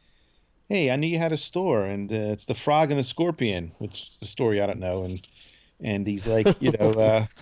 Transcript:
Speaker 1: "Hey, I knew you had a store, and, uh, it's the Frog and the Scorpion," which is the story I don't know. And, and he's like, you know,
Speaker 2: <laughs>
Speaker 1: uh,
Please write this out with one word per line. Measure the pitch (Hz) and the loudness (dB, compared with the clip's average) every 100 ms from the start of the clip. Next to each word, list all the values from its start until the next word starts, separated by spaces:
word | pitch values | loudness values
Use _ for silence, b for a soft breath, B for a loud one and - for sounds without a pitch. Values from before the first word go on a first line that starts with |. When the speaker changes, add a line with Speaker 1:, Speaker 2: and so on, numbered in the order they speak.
| _ _ _ _ _ _ - | _ _ _ _ _ _ -4
Speaker 1:
"Hey, | 202 135 | 0 2
I | 135 | 2
knew | 160 | 0
you | 165 | 0
had | 165 | 0
a | 151 | -2
store, | - 185 185 113 98 | -4 -4 0 0 0
and, | 101 101 | -4 -4
uh, | 110 104 | -4 -2
it's | 104 | -4
the | - | -6
Frog | 107 - 151 156 | -4 2 2 4
and | 143 | 0
the | 131 | -2
Scorpion," | - 175 160 117 90 85 - | -2 -2 0 -2 -2 -6 -10
which | 104 - | -12 -12
is | - - | -16 -14
the | 104 | -12
story | - 117 101 | -2 0 2
I | 101 | 0
don't | 104 | -2
know. | 92 95 | -4 -4
And, | 92 92 - B B B B B | -4 -8 -12 B B B B B
and | 110 101 101 | -4 -2 -2
he's | 101 110 | -4 0
like, | 110 196 - | 4 4 4
you | 131 | 2
know, | 107 107 | 2 2
Speaker 2:
<laughs> | |
Speaker 1:
uh, | 110 110 110 110 - | 4 4 4 0 -8